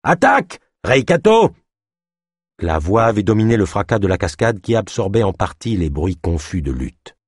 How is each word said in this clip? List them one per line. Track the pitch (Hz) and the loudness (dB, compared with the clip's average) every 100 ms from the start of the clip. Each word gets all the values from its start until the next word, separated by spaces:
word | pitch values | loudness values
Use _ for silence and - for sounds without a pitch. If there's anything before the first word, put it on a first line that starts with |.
« | |
Attaque, | 160 175 269 269 - - _ _ | 0 2 2 2 -2 -16 _ _
Reikato ! » | 117 135 123 170 214 226 202 - _ _ _ _ _ _ _ _ _ _ | 0 0 2 2 4 4 2 -2 _ _ _ _ _ _ _ _ _ _
La | 85 78 | -2 -2
voix | 78 110 | 0 2
avait | 113 107 | 2 2
dominé | 98 107 110 | 0 2 2
le | 113 | 2
fracas | 95 101 101 113 | 0 -2 -2 0
de | 98 | 0
la | 92 | 0
cascade | 92 - 117 107 | -2 -2 -2 -2
qui | - | -2
absorbait | 113 98 - 98 110 | -2 -2 -6 -2 0
en | 101 | 0
partie | 90 92 - 117 104 | -2 -6 -6 -4 -2
les | 80 | -2
bruits | 71 87 87 | -2 -4 -4
confus | 87 82 - 95 | -4 -4 -4 -6
de | 69 | -6
lutte. | 64 67 _ - _ | -6 -8 _ -20 _